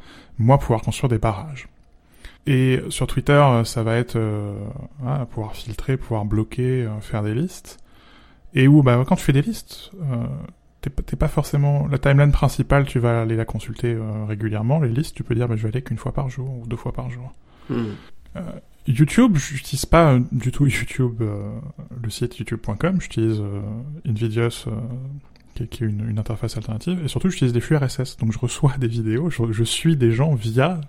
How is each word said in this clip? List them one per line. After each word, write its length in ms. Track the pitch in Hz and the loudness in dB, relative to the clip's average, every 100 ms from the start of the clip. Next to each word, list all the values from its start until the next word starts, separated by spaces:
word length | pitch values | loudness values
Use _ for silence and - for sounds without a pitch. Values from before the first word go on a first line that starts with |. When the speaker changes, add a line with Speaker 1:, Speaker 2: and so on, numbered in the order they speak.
| - - - - | -12 -20 -10 0
Speaker 1:
moi 200 | 113 139 | 4 6
pouvoir 240 | - 110 | 4 0
construire 280 | - - 135 | -2 -2 0
des 100 | 110 | 0
barrages. » 480 | 113 98 156 135 - _ _ _ _ _ - - - | 0 -2 -8 -14 -18 _ _ _ _ _ -20 -8 0
Et 320 | 131 131 127 - | 2 4 2 -2
sur 180 | - 131 | -4 -2
Twitter, 260 | - - | 0 4
euh, 320 | 143 143 117 113 | 6 8 6 2
ça 180 | 120 | -2
va 140 | 110 117 | 0 0
être, 180 | 120 117 | 0 -2
euh, 420 | 110 104 104 101 104 135 - 147 | -2 -2 -6 -8 -10 -10 -14 -10
voilà, 260 | 123 143 120 | -4 -4 -4
pouvoir 280 | - 107 | -6 -8
filtrer, 440 | - - 104 - 131 | -8 -10 -8 -4 -4
pouvoir 260 | - 113 | -4 -4
bloquer, 600 | 104 107 110 - 127 127 113 | -2 -2 -2 -2 -2 0 -2
euh, 140 | 107 | -6
faire 200 | - 110 | -6 -4
des 120 | 104 | -2
listes. 440 | 110 180 - - - - - - - - _ - | -2 -4 -6 -20 -20 -20 -20 -20 -20 -20 _ -4
Et 160 | - 131 | 4 8
où, 120 | 151 | 10
bah, 200 | 131 120 131 | 8 6 4
quand 120 | 180 | 2
tu 60 | |
fais 100 | - | 2
des 80 | 139 | 2
listes, 500 | 180 214 - - - 190 | 2 -4 -10 -18 -18 -8
euh, 240 | 147 120 120 135 - - _ _ | -4 -4 -4 -8 -12 -18 _ _
t'es 80 | - | -8
p-, 140 | - | -6
t'es 120 | - - | -4 0
pas 120 | 156 | 0
forcément, 600 | - 143 143 143 143 143 | 0 0 2 2 2 0
la 100 | 139 | 0
timeline 340 | 143 139 147 | 4 6 6
principale, 540 | - 139 - - 143 139 | 6 4 2 2 2 2
tu 140 | 127 | 2
vas 220 | 117 117 | 2 2
aller 140 | 113 113 | 2 0
la 100 | 113 | -2
consulter, 480 | 113 - 110 120 | -4 -8 -4 -2
euh, 320 | 113 110 107 107 | -2 -4 -6 -6
régulièrement. 540 | 107 110 107 113 156 | -4 -2 0 2 2
Les 100 | 135 | 2
listes, 260 | 117 - - | 0 -2 -4
tu 80 | |
peux 120 | - 117 | -2 0
dire, 120 | 120 | 0
bah, 80 | 110 | 0
je 80 | |
vais 60 | 110 | -2
aller 120 | 123 | -4
qu'une 160 | - 110 | -4 -6
fois 140 | 120 | -4
par 180 | - 135 | -4 -4
jour 300 | 127 131 127 | -6 -8 -8
ou 80 | 117 | -8
deux 100 | 120 | -8
fois 160 | 131 | -8
par 160 | 123 127 | -8 -8
jour. 240 | 123 127 - - - - | -10 -14 -18 -20 -18 -6
Speaker 2:
Hmm. 160 | 123 110 - - - - - | -4 -4 -8 -14 -20 -16 -12
Speaker 1:
Euh, 60 | 170 - - - - | -12 -12 -18 -8 -2
YouTube, 480 | 120 147 - 247 160 | 2 4 4 4 4
j'utilise 500 | - 139 - 135 - | -2 -8 -8 -6 2
pas, 280 | 165 160 | 6 6
euh, 60 | 127 123 | 6 2
du 200 | 131 123 | -2 -2
tout 140 | - 143 | 2 2
YouTube, 560 | - - - 123 113 | 2 -2 -2 -2 0
euh, 280 | 110 101 101 113 139 - - 135 | -4 -4 -6 -10 -12 -14 -14 -10
le 80 | 113 | -8
site 280 | - 123 - | -6 -6 -6
youtube 200 | - 113 | -8 -6
point 160 | - 104 | -6 -2
com. 260 | 170 190 | 0 0
J'utilise, 380 | - - 113 107 | -2 0 0 0
euh, 220 | 101 101 101 107 139 151 - | -2 -6 -6 -8 -10 -8 -4
Invidious, 600 | 104 117 110 117 - - | -2 -2 0 -2 -2 -8
euh, 40 | 110 117 127 131 139 - - - - | -8 -6 -8 -10 -12 -16 -20 -14 -10
qui 80 | |
est, 40 | 117 | -8
qui 160 | - | -4
est 40 | 113 | -4
une, 220 | 104 117 | -2 -4
une 100 | 107 | -4
interface 360 | 107 113 110 - | -4 -4 -6 -6
alternative. 460 | 107 110 - 180 | -6 -6 -4 -2
Et 40 | 143 | -2
surtout, 220 | - 185 | 0 0
j'utilise 240 | 180 127 | 2 2
des 60 | 120 | 2
flux 160 | - 151 | 2 2
R 80 | |
S 160 | 131 - | 2 -2
S. 180 | 127 - | -6 -4
Donc, 140 | 113 | -2
je 80 | 110 | -2
reçois 340 | 120 - 143 135 | -4 2 2 2
des 80 | 120 | -2
vidéos, 420 | 117 110 113 165 | -2 0 0 0
je, 220 | 135 117 | 0 0
je 120 | 107 | 0
suis 340 | 113 - 160 156 | 0 0 2 4
des 140 | 117 | 4
gens 240 | 117 156 131 | 4 2 2
via 440 | 113 117 147 180 | 0 2 2 0